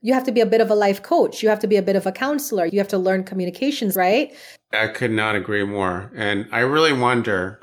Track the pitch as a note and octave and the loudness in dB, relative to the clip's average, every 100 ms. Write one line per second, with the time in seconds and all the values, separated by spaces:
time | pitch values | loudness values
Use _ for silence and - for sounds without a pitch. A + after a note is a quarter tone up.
0 | A3 C4 C4 A3+ G#3+ A3+ G#3+ G#3 G3+ G3 | 0 0 2 2 2 4 4 4 2 0
1 | - E4+ - - A3 G#3 G#3 G3+ F#3+ G3 | 0 2 2 0 0 0 2 2 2 0
2 | F#3 F#3+ C4 D4 - G3+ E3+ G3 G3+ F#3+ | -2 -4 -4 -4 -2 -2 0 0 0 0
3 | F#3 F#3+ F#3 F#3+ F3+ F3+ C4+ C#4+ G#3 F#3+ | 0 0 -2 -4 -4 -2 -4 -2 -2 0
4 | F#3 G#3+ - - - - - G#2+ A2 - | 2 2 0 -8 -20 -20 -6 -2 -2 -2
5 | B2 A2 G#2+ G#2 F2+ G#2 G2+ G2+ F#2 F2+ | -2 0 0 -2 -2 -2 -2 -2 -2 -4
6 | G2+ - G#2 G2+ A2+ A2+ B2+ D3+ D#3+ C3+ | -8 -6 -4 -4 -4 -2 0 2 2 2
7 | B2 B2 A2+ F#2+ F#2 G#2 | 2 2 0 -2 -4 -8